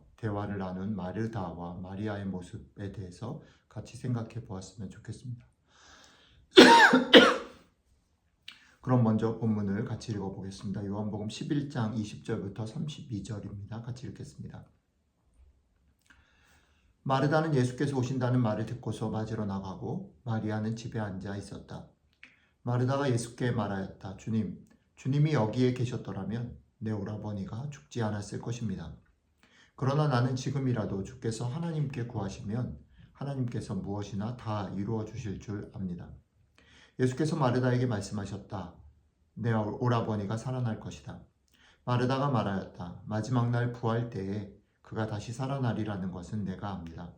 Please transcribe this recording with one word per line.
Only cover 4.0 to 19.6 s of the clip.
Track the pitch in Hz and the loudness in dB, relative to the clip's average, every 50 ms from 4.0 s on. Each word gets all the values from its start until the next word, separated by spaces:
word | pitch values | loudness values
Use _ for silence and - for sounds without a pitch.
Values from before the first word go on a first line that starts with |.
| - 123 117 113 110 - - 117 - | -4 -2 -2 -2 -4 -6 -10 -12 -10
보았으면 | - 95 95 - - - - 98 - | -10 -10 -12 -12 -12 -12 -12 -12 -12
좋겠습니다. | - - - - 110 - - 123 117 - - - _ _ _ _ _ - - - - - - - - - - - - - - _ | -12 -14 -14 -14 -14 -12 -10 -12 -12 -12 -14 -20 _ _ _ _ _ -20 -20 -20 -20 -20 -20 -20 -20 -20 -20 -20 -20 -20 -6 _
<coughs> | - - 254 - 466 466 - - - 254 262 254 - 233 - - - - - - - - - _ _ _ _ _ _ _ _ _ _ _ _ _ _ _ _ - - - - - - _ - | 12 12 12 12 12 12 12 10 8 6 8 12 12 12 12 12 6 2 -4 -10 -16 -20 -20 _ _ _ _ _ _ _ _ _ _ _ _ _ _ _ _ -18 -18 -18 -20 -20 -20 _ 0
그럼 | 127 127 123 113 | 4 4 6 6
먼저 | 110 110 107 113 113 113 - | 6 4 4 2 0 0 0
본문을 | 117 110 107 104 101 95 98 110 127 | 0 2 2 2 2 0 0 -2 -2
같이 | - 113 107 - - | -4 -6 -6 -6 -4
읽어보겠습니다. | 107 98 95 95 98 101 92 95 - - - 101 95 107 101 | -4 -4 -4 -6 -6 -8 -10 -10 -10 -8 -6 -6 -4 -4 -4
요한복음 | 98 104 104 107 104 95 104 107 | -4 -4 -4 -4 -4 -4 -4 -6
십일 | 110 - - - - 151 143 135 - | -6 -6 -6 -2 -2 0 0 -2 -2
장 | - 131 110 107 113 | -2 -2 -2 -2 -2
이십 | 110 104 - - - - | -4 -4 -6 -8 -10 -8
절부터 | - 113 95 92 98 - - 107 | -6 -6 -4 -6 -8 -8 -8 -8
삼십이 | 107 - - 160 151 - - - - 110 98 90 | -8 -6 -6 -6 -6 -8 -10 -10 -8 -8 -8 -6
절입니다. | - 107 104 101 101 104 - - - 113 113 | -8 -8 -8 -10 -10 -10 -12 -12 -10 -10 -10
같이 | 113 127 120 - - | -10 -10 -10 -10 -10
읽겠습니다. | 107 - - - - - - - - - 107 - - _ _ _ _ _ _ _ _ _ _ _ _ _ - - - - _ _ _ _ _ _ _ _ _ _ _ - _ _ _ _ _ _ _ - _ _ _ _ _ _ _ _ _ | -12 -12 -12 -14 -14 -14 -14 -14 -14 -14 -16 -18 -20 _ _ _ _ _ _ _ _ _ _ _ _ _ -20 -20 -20 -20 _ _ _ _ _ _ _ _ _ _ _ -20 _ _ _ _ _ _ _ -20 _ _ _ _ _ _ _ _ _
마르다는 | - 135 131 135 147 143 160 156 160 165 147 | -2 0 2 2 4 4 4 4 4 4 2
예수께서 | 131 123 127 - - 147 123 135 | 2 2 2 0 -2 -2 -2 0
오신다는 | 131 117 - 135 123 123 120 123 127 | 0 -2 -2 0 0 0 2 2 2
말을 | 120 107 104 101 113 | 2 2 0 -2 -4
듣고서 | - 123 - - 117 107 - 113 107 | -6 -8 -8 -6 -6 -6 -4 -4 -4
맞으러 | 107 110 110 110 113 107 104 | -4 -4 -4 -4 -4 -4 -4
나가고 | 98 98 98 | -4 -4 -6